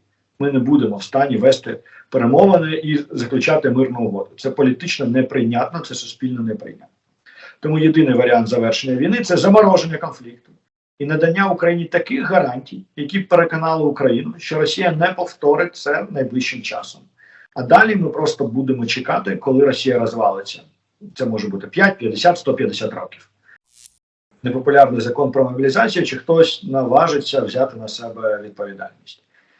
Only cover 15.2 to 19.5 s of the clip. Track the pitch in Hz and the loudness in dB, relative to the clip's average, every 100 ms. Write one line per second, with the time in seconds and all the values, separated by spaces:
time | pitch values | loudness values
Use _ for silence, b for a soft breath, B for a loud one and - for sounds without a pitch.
15.2 | 175 - 147 151 175 - 143 147 - 147 | -10 0 2 2 0 -4 -4 -4 -4 -6
16.2 | 127 127 - 120 - - - - _ _ | -4 -4 -6 -8 -10 -12 -12 -20 _ _
17.2 | b b b - 123 175 214 196 160 147 | b b b -10 4 6 6 2 -2 -2
18.2 | 156 - 123 120 131 120 113 131 - 98 | -4 -2 -4 -2 -2 -2 -4 -6 -4 -4
19.2 | 98 95 - | -4 -4 0